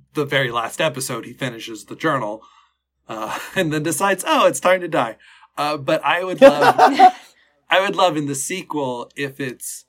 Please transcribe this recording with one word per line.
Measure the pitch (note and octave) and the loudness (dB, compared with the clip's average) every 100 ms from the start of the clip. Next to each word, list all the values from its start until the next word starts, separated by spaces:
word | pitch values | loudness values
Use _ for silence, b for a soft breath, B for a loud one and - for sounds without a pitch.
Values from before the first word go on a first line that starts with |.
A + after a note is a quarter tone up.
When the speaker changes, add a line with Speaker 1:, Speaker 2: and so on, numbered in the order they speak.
| _ | _
Speaker 1:
the | D3+ C3+ | -6 -2
very | C#3 C3 | -2 -2
last | A#2 A2+ - | -4 -6 -4
episode, | B2+ B2+ - A#2 G2+ | -4 -4 -8 -8 -10
he | |
finishes | B2 C3 A2+ A2 G#2+ - | -10 -10 -10 -14 -16 -16
the | - | -6
journal, | D#3+ C#3 G#2+ A2 b b b b _ _ _ | -4 -2 -4 -10 b b b b _ _ _
uh, | A2 A2 - - | -10 -8 -10 -8
<laughs> | F#3 | -4
and | E3 | -2
then | D3+ | -2
decides, | D3+ D#3+ G3 G3+ D#4+ | -4 -2 -2 -2 0
"Oh, | D4+ F#3+ | 2 2
it's | - | 2
time | F3+ F#3 | 0 0
to | F3 | 0
die." | D#3 A#2 - B B B - | -2 -2 -6 B B B -6
Uh, | D3 D3 | -4 -4
but | C3+ D#3+ | -2 0
I | C#3+ E3+ | 0 -2
would | F#3 F3+ | -2 6
love, | F#3 D3 - - | 6 8 4 6
Speaker 2:
<laughs> | - C#4+ F#4 - - _ _ _ _ | 4 8 6 6 -8 _ _ _ _
Speaker 1:
I | F3 | 0
would | G3 G3 | 0 2
love | F#3 D#3 | 2 2
in | C#3+ | -4
the | C3+ | -6
sequel | - F#3 - D3 C3 B2 A#2+ - | -6 -8 -8 -6 -6 -8 -12 -8
if | C#3+ C3+ | -10 -6
it's, | C3+ A#2 - - | -10 -10 -14 -14